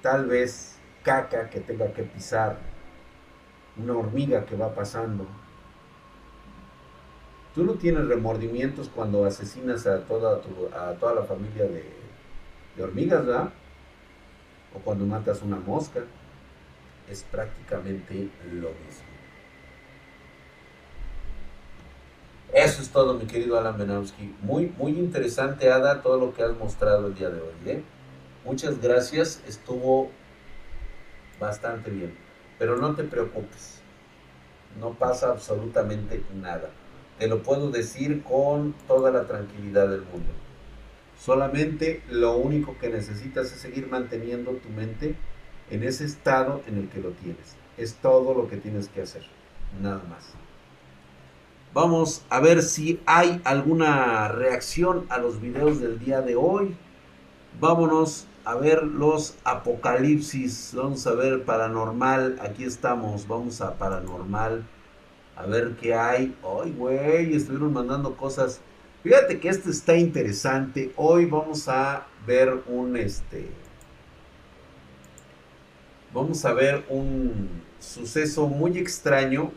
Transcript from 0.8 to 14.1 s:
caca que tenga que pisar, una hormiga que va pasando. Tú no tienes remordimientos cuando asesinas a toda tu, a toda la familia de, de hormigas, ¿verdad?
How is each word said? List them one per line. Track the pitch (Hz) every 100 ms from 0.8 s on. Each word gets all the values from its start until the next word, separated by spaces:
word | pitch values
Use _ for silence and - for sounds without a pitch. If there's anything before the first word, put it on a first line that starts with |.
| - -
caca | - 131 - 117 110
que | -
tenga | - 107 110
que | -
pisar, | 110 101 - 113 110 104 - - - - - - - - - - - -
una | 117
hormiga | 117 107 127 139 120 101
que | 101
va | 110 -
pasando. | 101 113 113 101 95 - - - - - - - - - - - - - - - - - - - - - - 151
Tú |
no | 180 -
tienes | 170 156 147
remordimientos | 117 107 98 113 120 135 147 131
cuando | 117 107 101
asesinas | 98 - 101 127 127 117 -
a | 113
toda | - 113 113 95
tu, | - 92 90 -
a | 90 85
toda | 95 -
la |
familia | - 95 107 107
de, | 98 85 - - - - - - - - - -
de |
hormigas, | 95 - - - 123
¿verdad? | - - - - - - - -